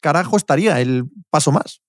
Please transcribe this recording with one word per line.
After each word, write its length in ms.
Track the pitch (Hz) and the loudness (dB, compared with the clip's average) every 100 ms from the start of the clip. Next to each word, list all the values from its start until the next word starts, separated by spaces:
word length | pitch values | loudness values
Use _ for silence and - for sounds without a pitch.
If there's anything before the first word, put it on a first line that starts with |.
carajo 360 | 156 156 175 202 | 0 0 0 -2
estaría 420 | - 143 214 139 | 0 0 2 0
el 300 | 123 127 127 - - | 0 -2 -4 -12 -4
paso 220 | 151 143 | -2 0
más. 300 | 143 - - | 0 -2 -14